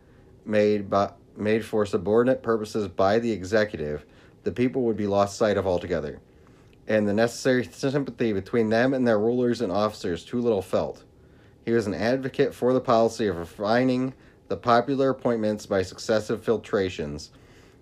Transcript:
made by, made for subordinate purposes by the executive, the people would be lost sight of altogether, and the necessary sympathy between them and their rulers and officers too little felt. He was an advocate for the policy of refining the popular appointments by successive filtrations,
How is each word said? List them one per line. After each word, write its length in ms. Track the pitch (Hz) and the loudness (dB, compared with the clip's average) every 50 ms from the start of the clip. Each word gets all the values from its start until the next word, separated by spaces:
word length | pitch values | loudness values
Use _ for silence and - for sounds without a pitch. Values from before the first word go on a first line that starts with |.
| - - - - - - - - - | -20 -20 -20 -20 -20 -20 -20 -16 -8
made 460 | - 107 107 104 104 107 104 101 98 | -2 2 2 4 4 2 0 -2 0
by, 220 | 110 98 101 101 - - - - - - | 0 2 0 0 -2 -10 -20 -18 -10 -6
made 260 | 101 107 110 113 104 | -2 0 0 0 -2
for 220 | - - 110 104 | -2 -2 0 0
subordinate 560 | 101 98 107 87 101 107 117 120 123 131 - | 0 -2 -2 0 2 2 2 4 2 2 0
purposes 460 | - 120 113 110 107 107 - 113 104 95 | 0 -2 -2 -2 -2 -4 -4 -4 -6 -4
by 320 | 90 - 95 95 101 117 | 0 2 2 4 4 2
the 120 | 117 120 | 2 0
executive, 760 | 110 92 90 90 104 110 107 104 - 80 78 73 76 76 - - - - - - - - - | -2 -4 -4 0 0 2 2 0 -2 -6 -6 -6 -6 -8 -10 -14 -20 -20 -20 -20 -20 -10 -6
the 80 | 104 | -6
people 320 | 85 104 123 127 120 139 127 | -2 0 0 0 0 0 0
would 120 | 117 110 | 0 0
be 120 | 101 104 101 | 0 0 0
lost 300 | 98 101 101 98 98 - | 2 2 2 2 0 0
sight 200 | 120 107 101 98 | 0 2 2 2
of 80 | 92 | 2
altogether, 540 | 95 90 87 85 85 87 80 73 73 69 - - _ - - - - - - - - - - - - | 0 0 0 -2 -2 -4 -4 -4 -6 -8 -12 -16 _ -20 -20 -20 -20 -20 -20 -20 -20 -20 -14 -6 -2
and 200 | 110 107 107 101 | 0 0 2 2
the 60 | 101 | 2
necessary 480 | 104 113 117 - - - 135 127 127 120 | 2 2 0 0 -2 0 0 2 0 0
sympathy 680 | - - - - 139 127 143 139 131 120 - 127 113 | -4 -6 -6 -4 -2 -2 -2 -4 -6 -4 -4 -2 -2
between 380 | 107 95 95 - - 120 113 107 | -2 -2 -4 -2 0 0 0 2
them 240 | 110 113 120 131 139 | 2 2 2 2 2
and 140 | 131 127 120 | 2 2 2
their 100 | 113 104 | 2 2
rulers 420 | 104 117 120 123 127 120 120 110 | 2 2 2 2 2 0 0 0
and 120 | 120 98 | -2 -2
officers 520 | 87 101 107 107 104 - - 95 85 85 - | 0 0 0 0 -2 -4 -6 -6 -6 -6 -6
too 160 | - - 123 | -6 -6 -2
little 220 | 120 120 113 98 | 0 0 0 0
felt. 420 | 92 - - 104 85 69 - - - - - - - - - - - - - - - | -2 -2 -2 -2 -2 -4 -6 -12 -18 -20 -20 -20 -20 -20 -20 -20 -20 -20 -20 -10 -4
He 60 | - | 0
was 160 | 117 117 107 101 | 0 2 2 0
an 80 | 95 | -2
advocate 580 | 73 95 117 127 135 131 135 - - 143 123 - | -2 -2 0 0 -2 -2 -4 -2 0 0 0 0
for 180 | - - 123 | 0 0 2
the 80 | 127 131 | 2 2
policy 460 | 127 - 120 113 113 117 113 - 120 | 2 4 4 4 4 4 2 0 -2
of 120 | 104 90 82 | -2 -2 -2
refining 760 | 85 85 - - 104 101 113 123 127 131 127 127 131 131 127 - - - - _ _ - | -6 -10 -8 -6 -2 0 2 2 2 2 0 0 -2 -4 -6 -10 -18 -20 -20 _ _ -10
the 80 | - | -10
popular 540 | - - 120 120 117 120 139 139 131 135 135 | -4 0 2 4 4 4 2 0 0 2 0
appointments 560 | 131 131 - 127 120 113 107 107 107 104 - | 0 0 0 -2 0 0 0 0 -2 -2 -4
by 160 | - 104 98 | -2 0 0
successive 640 | 95 92 - - - - 113 107 104 - 120 104 - | 0 -2 -6 -8 -4 0 0 0 0 -2 -6 -4 0
filtrations, 840 | - 117 104 - - - 110 95 92 90 - 82 76 71 73 - - - - - - - - - - - - | 0 0 0 -2 -2 -2 0 0 0 -2 -6 -8 -8 -8 -10 -12 -16 -20 -20 -20 -20 -20 -20 -20 -20 -20 -20